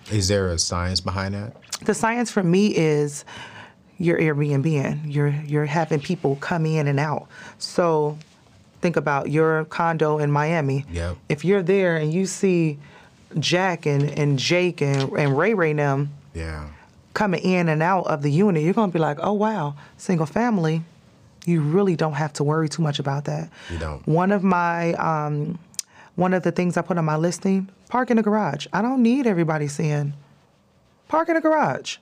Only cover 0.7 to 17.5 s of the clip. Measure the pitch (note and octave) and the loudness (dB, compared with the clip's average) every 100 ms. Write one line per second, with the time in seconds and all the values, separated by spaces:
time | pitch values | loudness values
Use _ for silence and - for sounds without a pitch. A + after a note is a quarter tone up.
0.7 | F2+ F2+ F#2 F#2+ F#2+ F#2+ G2+ G#2 - - | -2 -2 -4 -4 -4 -4 -6 -10 -14 -14
1.7 | - - G#3 A3+ A#3+ A#3 G#3 F3 F#3 G#3+ | -8 -4 0 0 0 -2 0 2 4 4
2.7 | - D#3 D3 D3 D3 - - - - - | 4 2 2 0 -4 -16 -18 -18 -20 -20
3.7 | - _ - E3+ E3+ D#3+ C#3+ D3 C#3 D#3 | -20 _ -4 0 2 2 0 0 0 2
4.7 | D3 - D3 D3+ C#3+ D3 D3 D3+ D3 C#3+ | 0 -2 -4 -4 0 0 0 -2 -2 0
5.7 | E3 D#3 D#3 C#3+ F3 C#3+ C#3 - E3+ D#3 | 0 0 -2 -2 -2 -2 -2 -2 -2 0
6.7 | D#3 C#3+ C#3 D3+ C#3+ - - - - - | 0 2 0 0 -4 -8 -20 -20 -14 -6
7.7 | - F3 D#3 D3+ D3+ - _ _ - - | 0 2 2 0 -4 -16 _ _ -20 -20
8.7 | - F3 D#3 D3 C#3+ - D3 D#3+ D#3 D#3+ | -4 -2 0 0 0 0 2 2 2 -2
9.7 | - E3+ D#3+ D#3 D3+ D3 D3 D3+ E3+ C#3 | -2 0 2 2 2 2 2 2 0 0
10.7 | C3+ C#3 E2 F2 E2+ - D3 E3+ G3+ F3 | -2 -4 -6 -6 -6 -6 -2 0 2 2
11.7 | G3 F3+ E3 D3+ E3+ F#3+ - G3 F3 D#3+ | 2 2 0 0 -2 -2 0 2 2 0
12.7 | C#3+ - - - - - D#3+ - F3 F#3+ | -2 -14 -20 -20 -20 -10 -4 0 2 0
13.7 | E3 D3+ C#3+ C#3+ D#3 D3 C3+ A#2 F3 F3+ | 0 0 0 0 0 0 0 2 2 0
14.7 | E3 C#3+ C#3 C3+ - D3 C3+ F#3+ G#3+ D#3+ | 0 0 0 0 0 2 2 2 2 2
15.7 | D3+ C#3+ C#3 C#3+ - - E2+ D#2+ D2+ D2+ | 2 0 0 -2 -8 -16 -10 -8 -8 -12
16.7 | D2+ - - - - G#3 E3 F#3 | -16 -20 -20 -8 -2 0 0 2